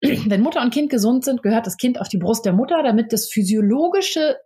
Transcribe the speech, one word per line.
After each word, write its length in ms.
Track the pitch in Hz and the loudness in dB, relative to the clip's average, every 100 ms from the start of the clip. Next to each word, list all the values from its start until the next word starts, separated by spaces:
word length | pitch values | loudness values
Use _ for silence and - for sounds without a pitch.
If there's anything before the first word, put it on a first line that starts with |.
<clears throat> 0 | |
wenn 400 | 285 - 208 196 | -2 0 0 0
Mutter 200 | 277 339 | 0 0
und 120 | 247 | -2
Kind 160 | 285 294 | -2 0
gesund 340 | 254 214 254 | 0 2 0
sind, 200 | 269 247 | 0 -2
gehört 240 | 202 226 214 | 0 0 -2
das 100 | - | -2
Kind 240 | 254 247 | -2 -2
auf 80 | - | -4
die 80 | 185 | -2
Brust 280 | 175 226 202 | 0 0 2
der 80 | |
Mutter, 280 | 185 262 330 | 0 2 0
damit 300 | 277 214 226 | 2 2 0
das 160 | 214 - | -2 -2
physiologische 1080 | 220 185 214 202 254 339 392 381 320 302 269 | -2 0 2 2 2 2 0 -2 0 -2 -2